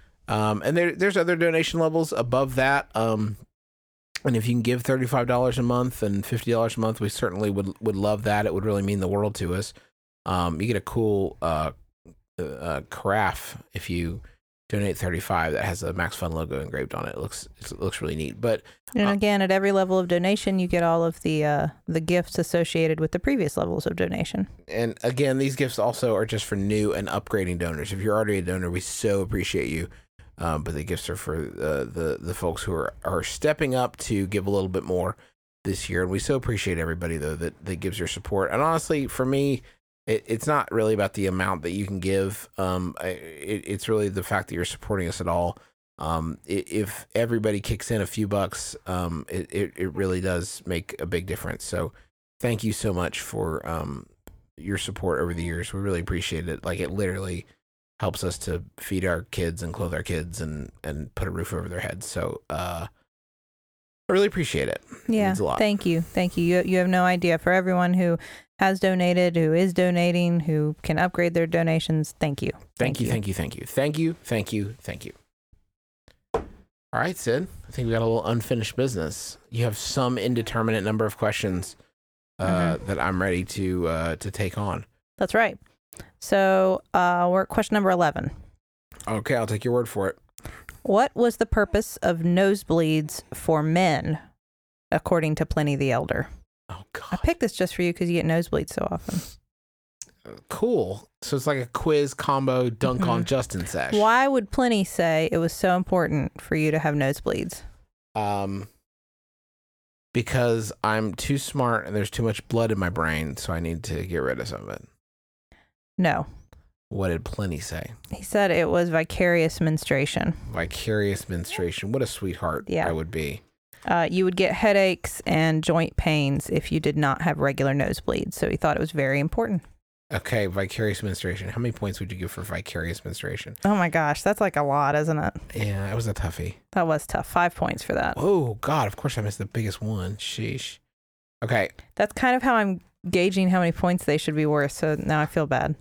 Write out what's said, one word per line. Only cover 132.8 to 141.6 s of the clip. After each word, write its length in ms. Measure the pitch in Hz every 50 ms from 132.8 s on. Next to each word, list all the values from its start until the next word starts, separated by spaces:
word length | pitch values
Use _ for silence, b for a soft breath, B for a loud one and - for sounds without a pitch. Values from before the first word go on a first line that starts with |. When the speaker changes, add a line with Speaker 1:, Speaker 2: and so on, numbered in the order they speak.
| 82 85 82 - -
Speaker 1:
menstruation? 520 | 90 87 - - - - - - - 104 - -
Speaker 2:
Oh 100 | 196 208
my 120 | 196 175 165
gosh, 340 | 160 165 156 147 151 - -
that's, 180 | 196 208 -
like, 160 | 214 185 -
a 60 | 143 147
lot, 320 | 139 139 147 143 139 147
isn't 240 | 151 151 165 156 151
it? 160 | - - - - - - -
Speaker 1:
Yeah, 320 | - 104 104 101 98 98
that 100 | 98 104
was 100 | 117 113
a 80 | 110 98
toughie. 420 | - - 85 - - 78 92 - - _ - -
Speaker 2:
That 140 | 185 170
was 200 | 160 156 147 -
tough. 200 | - - - -
Five 280 | - - 180 175 175 -
points 280 | - - - - - -
for 120 | - -
that. 200 | - - - -
Speaker 1:
Oh, 420 | - 147 185 202 175 139 117 107 -
God, 260 | - - 151 151 120
of 100 | 98 -
course 200 | - - 139 -
I 60 | 113 107
missed 160 | 104 101 -
the 80 | 104
biggest 340 | 101 - 120 110 104 - -
one. 360 | 107 107 110 98 90 92 107
Sheesh. 600 | - - - - - 110 113 135 131 - - - - _ _ _ _ _ _ _ _ _ _ _ - 117
Okay. 280 | 117 123 110